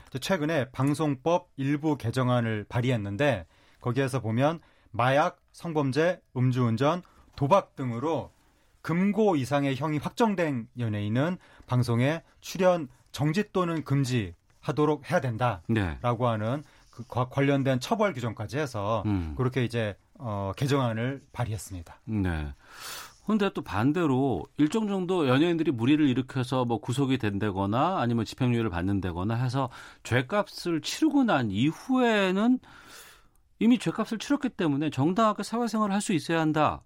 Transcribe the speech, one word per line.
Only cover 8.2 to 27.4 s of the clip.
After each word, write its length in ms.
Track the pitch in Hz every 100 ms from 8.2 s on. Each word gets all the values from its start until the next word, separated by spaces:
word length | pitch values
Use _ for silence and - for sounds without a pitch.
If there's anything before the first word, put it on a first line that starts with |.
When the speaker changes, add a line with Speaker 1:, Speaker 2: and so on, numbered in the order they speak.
| 87 - _ _ _ _
Speaker 1:
금고 560 | - 170 196 196 208 151
이상의 400 | 123 143 139 131
형이 220 | 156 151
확정된 720 | 175 - 220 180 160 123 110 123
연예인은 580 | 117 104 104 120 160 180 - - -
방송에 560 | 123 120 117 135 160 - _
출연 480 | - 175 185 175 139 - _
정지 320 | - 147 175 208
또는 300 | 190 170 160
금지하도록 1300 | - 139 127 123 92 - _ _ - 123 151 151 -
해야 100 | 175
된다라고 440 | 123 107 123 95 -
Speaker 2:
네. 280 | 110 90 69
Speaker 1:
하는 640 | 123 117 123 107 110 147 - - _
그 140 | - -
과-, 220 | 120 123
관련된 520 | 139 139 139 135 127
처벌 320 | - 214 208
규정까지 420 | 123 120 107 104 139
해서 440 | 139 107 101 113 107
Speaker 2:
음. 280 | 98 82 73
Speaker 1:
그렇게 280 | 123 131
이제, 320 | 117 117 107 - _ 202
어, 340 | 120 101 98 -
개정안을 640 | 123 139 120 110 123 139 -
발의했습니다. 680 | - 104 107 - 92 - - -
Speaker 2:
네. 480 | 110 92 80 73 - - - - - - - -
근데 240 | 208 196
또 100 | 185
반대로 840 | - 98 135 170 160 127 139 87 - -
일정 320 | 151 226 214
정도 400 | 196 175 185 135
연예인들이 420 | 135 175 165 165
무리를 380 | 120 120 151 147
일으켜서 560 | 123 127 131 123 131
뭐 160 | 120 113
구속이 380 | - 123 131 131
된다거나 800 | 107 98